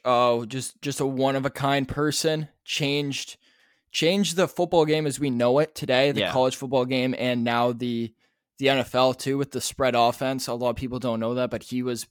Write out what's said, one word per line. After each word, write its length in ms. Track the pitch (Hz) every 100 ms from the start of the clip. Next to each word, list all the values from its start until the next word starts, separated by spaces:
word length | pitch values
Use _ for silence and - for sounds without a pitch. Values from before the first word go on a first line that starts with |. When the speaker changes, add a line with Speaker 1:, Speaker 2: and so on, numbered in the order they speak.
Speaker 1:
Uh, 420 | 123 120 123 120 113
just, 360 | 135 123 -
just 200 | 143 135
a 40 | 139
one-of-a-kind 840 | 131 135 135 135 - 139 139 135
person. 600 | - 151 139 160 156 151 _
Changed, 760 | - - 143 143 143 131 - - _ _ _ _ _
changed 460 | - 156 196 175 165
the 100 | 170
football 380 | - 175 175 156
game 200 | 156 151
as 140 | 131
we 100 | 143
know 300 | 120 120 135
it 160 | 156 -
today, 360 | 131 127 139
the 100 | 123
Speaker 2:
Yeah. 100 | 95
Speaker 1:
college 240 | 127 127 -
football 300 | 135 135 127
game, 280 | 131 127 127
and 240 | 123 120
now 300 | 117 117 120
the, 420 | 117 123 117 113 _ _ _ _ -
the 120 | 135
N 100 | 135
F 160 | 127 127
L 180 | 131
too, 240 | 123 135 139
with 140 | 139
the 100 | 127
spread 320 | - - 131
offense. 540 | 120 120 120 131 135 131
A 60 |
lot 180 | 120 123
of 40 | 117
people 200 | 127 127
don't 220 | 123 113
know 160 | 113 123
that, 160 | 123
but 100 | 113
he 220 | - 123
was 220 | 127 117 -